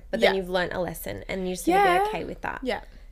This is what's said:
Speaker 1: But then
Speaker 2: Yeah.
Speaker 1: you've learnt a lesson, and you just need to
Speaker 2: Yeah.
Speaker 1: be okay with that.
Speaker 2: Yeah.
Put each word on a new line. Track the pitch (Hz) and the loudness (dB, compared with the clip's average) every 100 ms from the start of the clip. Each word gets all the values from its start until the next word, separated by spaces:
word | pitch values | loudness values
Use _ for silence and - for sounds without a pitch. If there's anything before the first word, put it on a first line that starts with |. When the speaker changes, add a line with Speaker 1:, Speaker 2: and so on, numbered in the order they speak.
| - | -8
Speaker 1:
But | 226 | 2
then | 208 | 4
Speaker 2:
Yeah. | 190 | 4
Speaker 1:
you've | 180 | 0
learnt | 185 170 | 0 0
a | - | -2
lesson, | 175 165 - - - | -4 -6 -8 -10 -6
and | 190 185 | -4 -4
you | 180 | -2
just | - | 2
need | |
to | 381 | 6
Speaker 2:
Yeah. | 392 359 | 6 4
Speaker 1:
be | 415 | 2
okay | 427 | -2
with | - - | -6 -6
that. | - - | -6 -6
Speaker 2:
Yeah. | 254 202 - - - | -4 -6 -8 -18 -18